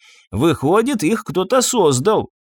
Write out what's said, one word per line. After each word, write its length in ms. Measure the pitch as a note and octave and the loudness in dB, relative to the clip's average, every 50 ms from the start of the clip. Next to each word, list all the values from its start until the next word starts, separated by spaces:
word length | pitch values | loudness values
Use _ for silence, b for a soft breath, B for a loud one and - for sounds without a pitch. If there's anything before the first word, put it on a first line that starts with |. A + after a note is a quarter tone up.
| b b b b b b | b b b b b b
"Выходит, 760 | - G#2 C#3+ E3+ C3 - C3+ D3 F#3+ A3 A#3 C4+ C#4+ G3+ D3+ | -4 0 2 2 2 0 0 0 2 2 0 0 -2 -2 -2
их 200 | E3 A3+ - - | -2 -2 -2 -4
кто-то 360 | - C#3+ F3+ F#3 F#3 B3 C4 | -6 -4 -4 -2 0 0 0
создал". 680 | A#3 - B3+ A#3 F3 D3 C3 B2 C#3+ G#3+ G#3+ D#3 G#2+ - _ _ | 0 0 0 2 2 2 2 2 0 0 0 0 -2 -6 _ _